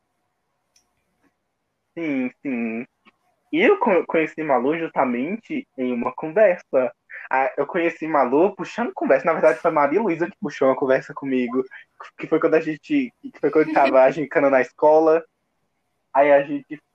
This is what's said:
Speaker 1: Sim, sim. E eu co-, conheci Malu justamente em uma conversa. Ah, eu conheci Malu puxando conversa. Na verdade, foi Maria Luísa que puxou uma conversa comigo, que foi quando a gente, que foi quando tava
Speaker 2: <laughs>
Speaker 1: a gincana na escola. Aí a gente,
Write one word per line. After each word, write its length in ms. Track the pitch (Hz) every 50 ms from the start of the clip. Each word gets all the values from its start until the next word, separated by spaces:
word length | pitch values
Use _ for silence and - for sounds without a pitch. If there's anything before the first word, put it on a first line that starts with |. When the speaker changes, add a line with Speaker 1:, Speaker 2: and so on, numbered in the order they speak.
| _ _ _ _ _ _ _ _ _ _ _ _ _ _ _ _ _ _ _ _ _ _ _ _ _ _ _ _ _ _ _ _ _ _ _ _ _ _ _
Speaker 1:
Sim, 340 | - 330 311 277 262 254 254 - _ -
sim. 440 | 285 247 233 233 226 226 233 254 - _ _ _ _ _ _ _ _ _ _ _ _ 302
E 80 | 320 -
eu 160 | 370 403 392
co-, 260 | 494 233 185 165 -
conheci 360 | - - 165 156 156 - 160 156
Malu 360 | 151 131 - 120 143 165 165
justamente 880 | 165 151 - 170 135 127 120 120 135 170 208 226 - - 156 131 - _ _ 131
em 140 | 127 127 123
uma 200 | 117 117 127 -
conversa. 800 | - 160 156 156 208 220 190 180 - - _ - 131 127 117 - _ _ _ - - - -
Ah, 220 | - 131 135 127 -
eu 100 | 143 143
conheci 400 | - - 175 170 165 165 - 160
Malu 480 | 156 156 147 131 120 131 151 180 202 -
puxando 360 | - 165 - - 214 233 381 -
conversa. 320 | - 339 254 269 269 -
Na 60 | 170 160
verdade, 260 | 147 165 156 165 -
foi 100 | - 170
Maria 300 | 160 151 143 139 156 202
Luísa 260 | 226 190 165 151 175 -
que 60 | - _
puxou 280 | 208 - - - 139 135
uma 80 | 131
conversa 380 | - 143 131 131 135 - - 151
comigo, 500 | - 143 135 131 127 123 117 123 131 131 - - - - _ _ - - - _ -
que 80 | -
foi 140 | - 165 156
quando 140 | 165 160 156
a 60 | 160
gente, 520 | 160 156 156 - _ - 151 143 131 117 - _ -
que 180 | 123 - -
foi 100 | - 143
quando 220 | - 156 151 - 311
tava 300 | 165 139 131 127 131 131
Speaker 2:
<laughs> 20 |
Speaker 1:
a 60 | 135
gincana 400 | - 165 143 131 - 160 143 139
na 100 | 135 127
escola. 640 | 123 - _ - 156 151 156 156 160 156 160 165 160 - _ _ _ _ _ _ _ _ _ _ _ _ _ _ _ _ -
Aí 180 | 139 143 147 143
a 100 | 139 139
gente, 380 | 160 143 143 - - 151 - _ _